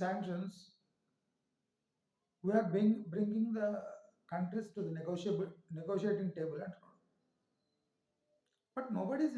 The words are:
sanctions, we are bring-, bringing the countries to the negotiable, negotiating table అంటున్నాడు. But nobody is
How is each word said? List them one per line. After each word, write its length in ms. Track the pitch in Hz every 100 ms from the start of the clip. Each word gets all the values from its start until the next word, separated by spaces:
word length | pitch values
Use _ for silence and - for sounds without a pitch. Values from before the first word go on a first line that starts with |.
sanctions, 500 | 185 202 180 180 196 - - _ _ _ _ _ _ _ _ _ _ _ _ _ _ _ _ _
we 80 | 185 214
are 100 | 185
bring-, 280 | 185 214 220 165
bringing 340 | 180 208 220 226 220
the 100 | 208 202 - - - _ -
countries 340 | 175 180 214 220
to 60 | - 165
the 60 | 160
negotiable, 500 | 165 175 196 165 196 - - 160
negotiating 500 | 165 196 208 185 190 165
table 220 | 156 - -
అంటున్నాడు. 340 | - - - _ _ _ _ _ _ _ _ _ _ _ _ _ _ _ _ _ -
But 100 | 254 190
nobody 260 | 190 269
is 60 | 311